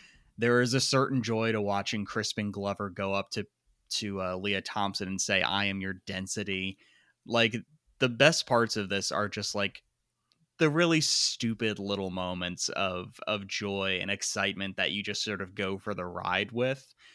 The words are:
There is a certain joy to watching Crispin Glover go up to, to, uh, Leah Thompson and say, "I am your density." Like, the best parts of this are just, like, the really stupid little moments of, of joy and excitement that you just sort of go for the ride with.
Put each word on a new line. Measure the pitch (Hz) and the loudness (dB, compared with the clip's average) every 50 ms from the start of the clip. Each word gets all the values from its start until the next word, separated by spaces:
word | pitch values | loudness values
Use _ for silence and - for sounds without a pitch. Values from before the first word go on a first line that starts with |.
| - - - - _ _ _ | -20 -20 -20 -20 _ _ _
There | - 117 120 120 123 | 0 2 4 4 4
is | 123 117 131 | 4 4 2
a | 131 | 2
certain | - - 139 131 135 - 139 127 110 | 2 2 2 2 2 2 0 0 0
joy | 117 113 110 113 113 113 | 0 0 0 2 2 0
to | 107 | 0
watching | 101 101 101 101 98 - 117 104 101 | 0 0 0 0 -2 -2 -4 -4 -6
Crispin | - - 113 104 - - 110 104 104 | -4 -4 -4 -4 -2 -4 -4 -4 -4
Glover | 98 101 98 101 98 - 101 95 | -4 -4 -2 -2 -2 -2 -6 -6
go | 87 - 98 98 98 | -4 -4 -2 0 0
up | 98 - - | -2 -2 -2
to, | - 110 98 - _ _ _ _ _ _ _ _ - | -4 -6 -6 -6 _ _ _ _ _ _ _ _ -4
to, | - 110 101 98 95 | -4 -2 -2 -2 -2
uh, | 92 92 92 | -2 -2 -2
Leah | 92 98 104 98 95 | -2 0 2 2 2
Thompson | - - - 107 101 98 95 - 98 | 0 -2 0 0 0 0 0 -2 -4
and | 92 95 90 | -2 -2 -2
say, | - - 101 92 | 0 2 4 4
"I | 85 62 92 101 101 | 4 2 2 2 0
am | 98 98 98 | 0 0 -2
your | 95 95 95 - - | -4 -4 -6 -8 -8
density." | - 95 95 95 - - 107 101 98 95 95 92 95 95 - _ _ _ _ _ _ _ _ _ | -8 -6 -6 -6 -4 -4 -4 -2 -2 -2 -2 -2 -4 -6 -8 _ _ _ _ _ _ _ _ _
Like, | - 117 117 117 113 117 110 - _ _ _ _ _ _ | 0 4 4 4 4 2 -2 -6 _ _ _ _ _ _
the | _ 135 123 | _ 0 0
best | 117 113 139 160 160 - - | 6 6 6 6 6 4 2
parts | - 123 117 117 110 - | 2 4 4 4 2 0
of | 110 98 92 | -2 -2 -2
this | 101 98 - - | -2 -2 -2 0
are | 65 101 104 | 0 0 0
just, | 101 - 104 101 - - | -2 -2 -4 -4 -2 0
like, | 104 101 98 - - - _ _ _ _ _ _ _ _ _ _ _ _ _ _ - | 0 0 0 -2 -8 -18 _ _ _ _ _ _ _ _ _ _ _ _ _ _ 2
the | 160 151 | 4 4
really | 143 165 175 165 165 160 | 6 4 4 6 4 4
stupid | 151 - - - - - - - 123 113 110 - 117 110 104 101 | 4 2 2 2 2 0 0 0 -2 -2 0 0 -2 -2 -2 -2
little | 98 101 101 98 98 92 | -2 -2 -2 -2 -2 -2
moments | 90 92 90 90 90 90 90 90 90 - - - | -2 -2 -2 -2 -2 -2 -4 -4 -4 -4 -4 -4
of, | - - 98 92 90 90 90 101 - - - | 0 0 0 0 0 -2 -6 -8 -12 -8 -4
of | - 107 101 98 | -2 -2 -2 -2
joy | 98 - - 104 101 98 98 95 95 92 90 | -6 -6 -4 -2 -2 -2 0 0 0 0 0
and | 92 98 | 0 -2
excitement | 101 98 - - - 104 98 101 98 95 98 95 95 | -2 -2 -2 -4 -2 0 0 0 -2 -2 -6 -6 -4
that | 101 90 69 | -2 -2 -2
you | 87 101 | -2 -2
just | 95 104 101 - - | -4 -4 -4 -4 -4
sort | 107 101 90 | -4 -4 -4
of | 95 90 98 | -6 -6 -4
go | 104 98 95 98 95 | -2 -2 -2 -2 -2
for | - 107 101 | -4 -6 -6
the | 92 90 | -4 -6
ride | 90 90 87 - 90 90 95 104 101 | -6 -6 -6 -2 0 0 0 0 0
with. | 110 117 123 131 139 135 - - _ _ - - | 0 0 0 0 0 -4 -8 -16 _ _ -20 -20